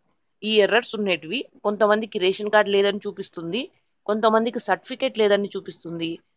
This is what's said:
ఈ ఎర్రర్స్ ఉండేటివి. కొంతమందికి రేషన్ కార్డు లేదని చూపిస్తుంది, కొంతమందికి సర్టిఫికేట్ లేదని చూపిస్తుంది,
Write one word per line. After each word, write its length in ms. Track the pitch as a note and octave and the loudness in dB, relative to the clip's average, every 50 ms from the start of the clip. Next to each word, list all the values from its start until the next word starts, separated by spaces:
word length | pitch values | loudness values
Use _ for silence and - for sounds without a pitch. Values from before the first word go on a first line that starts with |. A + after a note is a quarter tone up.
| _ _ _ _ _ _ _ _ | _ _ _ _ _ _ _ _
ఈ 100 | G3 G#3+ A3 G#3 | -4 2 4 4
ఎర్రర్స్ 300 | G3 F#3 G3 A#3 A#3 - - | 4 6 4 0 0 0 -6
ఉండేటివి. 460 | G#3+ G#3 G3 F3 D3 D#3 D#3 G3+ C#4 - - _ _ - | -4 -2 -2 -2 -2 -4 -8 -8 -8 -8 -10 _ _ -4
కొంతమందికి 520 | G3+ G#3+ G3 A3 G#3 G#3+ A3 A3+ G#3 - G3+ | -4 0 2 2 4 4 2 0 -4 -4 0
రేషన్ 340 | F3+ F#3+ F#3+ - G#3 G#3 G#3+ | 0 0 0 0 -2 2 4
కార్డు 160 | G#3+ G#3 G3+ | 4 4 4
లేదని 300 | G3+ G3 G3 G3+ G3 G3+ | 2 2 2 2 0 -2
చూపిస్తుంది, 600 | - G#3 F3+ G3 G3 - - F3+ E3 E3+ F3+ A#3+ D4 - _ _ _ _ _ _ _ | -8 -10 -10 -10 -14 -12 -12 -10 -8 -4 -4 -4 -6 -8 _ _ _ _ _ _ _
కొంతమందికి 540 | - G#3+ A3 A3+ A3 A3 A3 A3+ A#3+ - A#3 | -4 -2 2 2 4 4 4 2 0 -4 -4
సర్టిఫికేట్ 560 | - - F#3 F3+ - - C4 - C4+ C4 - A3 | -2 -2 -2 -2 -4 -12 -8 -4 -4 -4 0 2
లేదని 300 | G#3+ G3+ G3+ G3+ G3+ G3 | 4 4 4 2 2 -4
చూపిస్తుంది, 640 | - G3 F3 F#3+ E3 - - E3 E3+ E3 E3 E3 E3 - _ _ _ | -6 -10 -12 -12 -16 -14 -12 -12 -8 -6 -6 -6 -8 -10 _ _ _